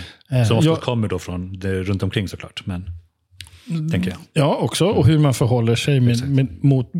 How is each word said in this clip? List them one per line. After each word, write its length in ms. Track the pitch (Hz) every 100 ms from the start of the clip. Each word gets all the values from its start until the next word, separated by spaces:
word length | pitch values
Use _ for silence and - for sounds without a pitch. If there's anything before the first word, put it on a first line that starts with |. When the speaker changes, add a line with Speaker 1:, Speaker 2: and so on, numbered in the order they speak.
| 85 - _
Speaker 1:
Eh, 180 | 131 117
Speaker 2:
Som 80 | -
ofta 120 | 156
Speaker 1:
jag 100 | 160
Speaker 2:
kommer 280 | - 120 101
då 100 | 90
från 400 | - 90 92 95
det 240 | 95 92
runt 200 | 92 95
omkring, 260 | 98 110 90
såklart, 380 | - - - -
men 240 | 90 92 85 - _ _ - - - -
Speaker 1:
Mm. 220 | 165 156
Speaker 2:
tänker 200 | 92 92
jag. 80 | 90 -
Speaker 1:
Ja, 240 | - 139 247
också. 300 | 127 - 175
Och 200 | 226 156
hur 120 | 156
man 160 | 147
förhåller 420 | 117 117 123 113 117
sig 240 | - 135
med, 120 | 123
Speaker 2:
Exakt. 180 | 120 135
Speaker 1:
med, 340 | 135 135 -
mot, 260 | 143 131 120